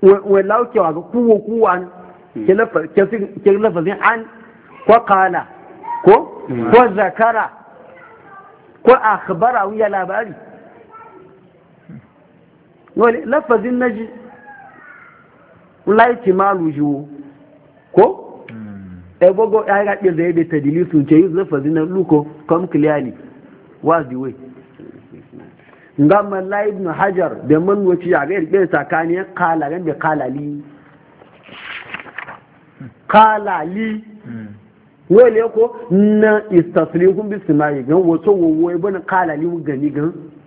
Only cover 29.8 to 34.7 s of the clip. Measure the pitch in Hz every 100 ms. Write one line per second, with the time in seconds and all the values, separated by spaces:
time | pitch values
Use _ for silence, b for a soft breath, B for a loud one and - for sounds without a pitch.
29.8 | 170 147 160 151 127 135 147 147 - -
30.8 | _ _ _ _ - _ - - - -
31.8 | - - - - - - _ _ _ _
32.8 | 135 _ _ 208 220 214 202 180 156 196
33.8 | 220 214 220 - 127 117 107 104 _